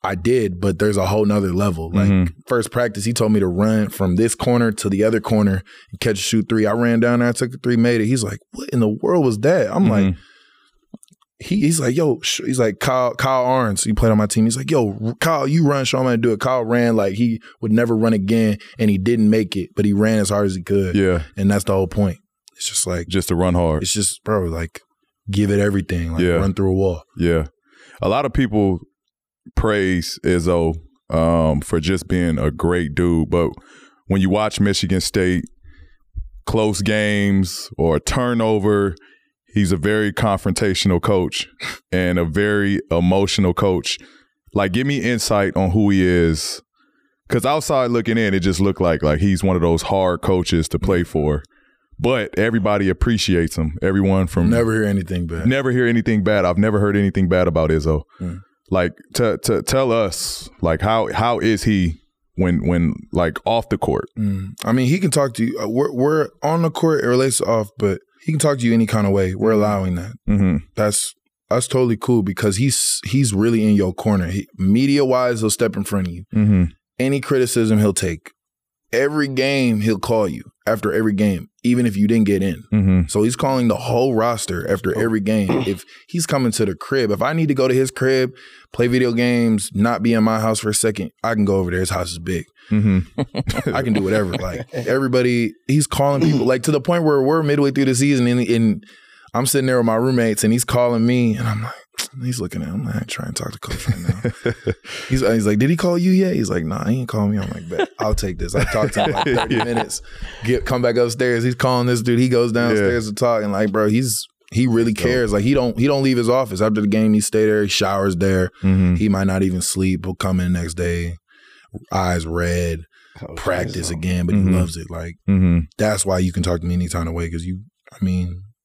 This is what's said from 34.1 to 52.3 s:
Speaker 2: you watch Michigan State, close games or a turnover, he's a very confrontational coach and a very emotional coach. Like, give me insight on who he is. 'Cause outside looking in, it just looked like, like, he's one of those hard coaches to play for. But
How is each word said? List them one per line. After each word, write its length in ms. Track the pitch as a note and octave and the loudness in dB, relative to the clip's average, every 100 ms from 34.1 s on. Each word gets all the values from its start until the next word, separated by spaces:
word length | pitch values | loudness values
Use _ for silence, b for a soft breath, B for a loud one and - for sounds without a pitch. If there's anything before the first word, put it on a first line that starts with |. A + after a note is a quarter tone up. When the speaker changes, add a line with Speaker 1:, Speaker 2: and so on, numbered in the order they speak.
| F#2+ | 0
Speaker 2:
you 80 | F#2 | 2
watch 300 | G2+ G#2+ - | 2 0 0
Michigan 420 | G2+ F#2+ F2 F#2 | 0 0 0 -2
State, 420 | - G#2 F#2 F2+ - _ b b b b b - - - - | -2 0 0 0 -4 _ b b b b b -12 -12 -12 -4
close 360 | A2+ A2 G2 | 0 0 0
games 880 | G2+ G#2+ G#2 G#2 G2+ G2 F2+ - - - | 0 0 0 0 2 2 0 -6 -14 -2
or 200 | E2+ D2+ | 0 2
a 20 | |
turnover, 960 | - C3 B2 A#2 A2 G#2+ G2+ G#2 G2+ F2+ b b b b _ | 0 -2 0 0 0 2 2 2 0 -4 b b b b _
he's 180 | G#2+ F#2+ | 0 2
a 60 | F2+ | 2
very 340 | F#2 G#2+ G#2+ | 0 0 0
confrontational 880 | F#2 A2+ G2 G2+ F2 G#2+ F#2 G2+ F2 | 0 -2 -2 -2 -2 -2 0 0 0
coach 460 | - G2 E2 - - _ B B _ | 2 0 0 -6 -12 _ B B _
and 260 | F#2 F2+ F2 | -2 0 0
a 60 | E2+ | 0
very 540 | D#2+ G#2 G#2 G2+ G2 - | 0 0 2 0 -2 0
emotional 600 | E2+ F2 F#2+ G2 - F#2+ | 0 2 2 0 0 0
coach. 440 | E2+ G2+ F2+ - - B B B B _ | 2 0 0 -4 -10 B B B B _
Like, 180 | G#2 G2 | -2 0
give 140 | G2 C3+ | 0 -2
me 140 | C#3+ | -2
insight 540 | A2 A#2 - G#2 G2 - | -2 -2 0 0 0 0
on 160 | F#2+ | 0
who 180 | G2+ G2+ | 2 2
he 160 | F#2+ F2+ | 4 4
is. 560 | F2 E2 D#2 - - _ _ _ _ _ _ _ | 4 2 0 -6 -12 _ _ _ _ _ _ _
'Cause 160 | B2 B2 | -2 0
outside 440 | D3+ - C#3 B2 | -2 0 0 2
looking 280 | A#2+ A2 A2+ | 0 0 0
in, 160 | G#2+ | 2
it 80 | F#2+ | 2
just 180 | F2+ E2+ | 0 2
looked 220 | G2 F2+ | 0 2
like, 200 | F2+ D#2 | 0 2
like, 180 | D2+ D2+ | 0 2
he's 240 | G2 F2+ | 2 2
one 120 | F#2+ F2+ | 0 2
of 60 | |
those 220 | E2+ E2 | 2 0
hard 380 | - G2 F#2 E2+ | 0 0 0 0
coaches 460 | - F#2 E2+ E2+ D#2 | 0 0 2 0 0
to 100 | E2 | -2
play 240 | - F2+ | 0 0
for. 380 | E2+ D#2+ D2 D2 - b b b b - | 0 -2 -2 -2 -6 b b b b -4
But 380 | B2 B2+ G#2 | -2 0 -2